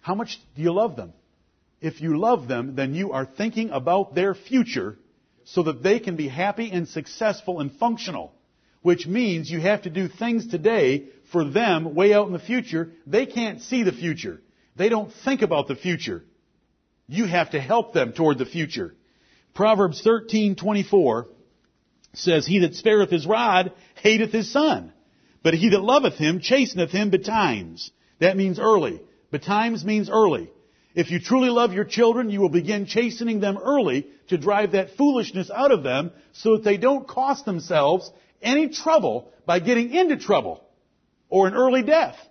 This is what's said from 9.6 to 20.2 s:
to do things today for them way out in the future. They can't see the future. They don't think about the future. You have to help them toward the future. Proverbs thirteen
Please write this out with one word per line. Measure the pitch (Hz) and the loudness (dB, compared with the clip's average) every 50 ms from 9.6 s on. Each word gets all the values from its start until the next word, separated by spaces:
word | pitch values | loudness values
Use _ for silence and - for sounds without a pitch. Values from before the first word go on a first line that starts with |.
| 156 190 214 208 208 | 0 0 0 0 -4
to | 190 | -8
do | 156 180 190 | -6 -4 -6
things | 170 - - 220 240 233 226 - | -6 -6 -8 -4 -4 -4 -4 -4
today | - - 170 151 220 226 214 151 127 135 143 - - - _ _ _ | -6 -8 0 0 2 2 4 2 2 2 0 -4 -10 -20 _ _ _
for | - 175 160 | -2 -2 -2
them | 143 135 202 233 220 175 160 165 165 147 | 0 0 0 2 2 0 0 -2 -4 0
way | 156 190 208 208 | 2 4 6 6
out | 208 202 | 4 2
in | 190 180 | 0 -4
the | 165 | -10
future. | - - 240 254 - - 165 160 165 165 - _ _ | -6 -4 -4 -4 -4 -4 -6 -6 -6 -6 -10 _ _
They | 139 151 220 269 | -2 -2 -2 -2
can't | - - 233 233 214 175 - | -2 -4 -6 -6 -6 -8 -12
see | - - 254 254 233 | -10 -4 -2 0 0
the | 185 | 0
future. | - 117 170 175 156 - - 101 82 - _ _ _ _ _ _ _ | -2 -2 -6 -6 -6 -6 -8 -12 -12 -14 _ _ _ _ _ _ _
They | - 180 226 | -2 0 0
don't | 233 220 208 - - - - | 0 0 -4 -6 -14 -8 -4
think | 262 277 - 220 | -4 -2 0 0
about | 160 165 147 139 | 0 0 0 -2
the | - 139 | -2 -6
future. | 127 - 180 175 156 - 117 95 85 - _ _ _ _ _ _ _ _ _ _ _ _ _ _ _ _ | -6 -4 -4 -4 -4 -6 -8 -10 -10 -12 _ _ _ _ _ _ _ _ _ _ _ _ _ _ _ _
You | - 131 185 233 | -8 -4 -4 -2
have | 185 170 175 160 - | 0 0 0 -2 0
to | - 151 | -4 -6
help | 135 127 - - - - - | -2 0 0 0 0 0 0
them | 170 131 113 - | 0 0 0 -2
toward | - 165 156 147 120 | 0 0 2 2 0
the | 127 | -4
future. | 117 - 170 156 - - 120 92 82 - _ _ _ _ _ _ _ _ _ _ _ _ | -6 -4 -6 -6 -6 -6 -8 -8 -10 -12 _ _ _ _ _ _ _ _ _ _ _ _
Proverbs | - 196 214 220 196 202 175 147 - | 0 2 2 4 4 2 0 0 0
thirteen | - 220 226 226 | 2 2 2 2